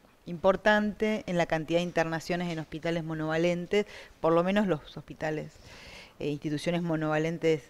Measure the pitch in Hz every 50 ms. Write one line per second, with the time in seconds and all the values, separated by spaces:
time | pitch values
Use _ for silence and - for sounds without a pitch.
0 | _ - _ _ - 165 175 156 - 190 190 185 - 214 214 208 208 208 185 -
1 | 214 214 214 214 - - 180 175 165 - 165 160 156 151 165 170 180 175 160 165
2 | 160 165 165 160 - - 170 175 180 170 165 160 151 - - 156 165 170 170 170
3 | 156 160 160 156 156 156 160 160 170 175 175 175 175 - 202 208 202 - - -
4 | - - - - - 160 165 170 175 185 196 208 214 185 160 143 - - - 156
5 | - - 151 - 160 156 156 151 151 156 - - - - - - - - - -
6 | - - - - - 147 147 143 - 156 151 143 - 175 170 170 175 170 160 156
7 | 156 156 156 156 156 165 170 160 165 160 160 143 -